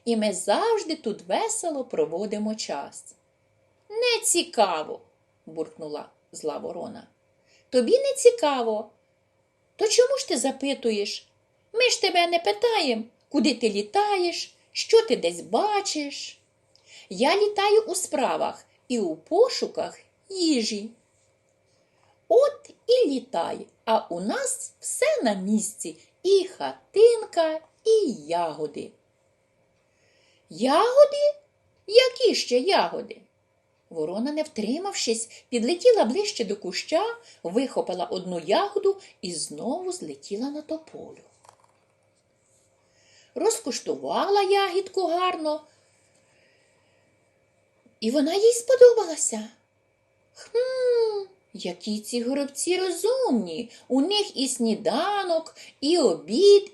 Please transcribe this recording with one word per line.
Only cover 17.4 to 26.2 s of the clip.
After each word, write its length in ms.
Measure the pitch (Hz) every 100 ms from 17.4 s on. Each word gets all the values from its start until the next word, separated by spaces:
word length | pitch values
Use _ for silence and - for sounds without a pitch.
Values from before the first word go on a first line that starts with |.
| 415 415 403 427
у 140 | 440
справах 720 | 359 - 302 214 156 147 - - _ -
і 120 | 240
у 160 | 185 156
пошуках 840 | - 339 508 - - - 175 - _ _ -
їжі". 640 | 381 330 262 220 208 226 - _ _ _ _ _ _ _ _ _ _ _ _ -
"От 420 | 427 571 - - - -
і 220 | 508 392
літай, 580 | 262 - 226 220 - - _
а 140 | - 220
у 220 | - 175
нас 520 | 202 427 539 - - _
все 420 | - - 571 571
на 120 | 269
місці, 640 | 196 190 214 - - 170 156 _ _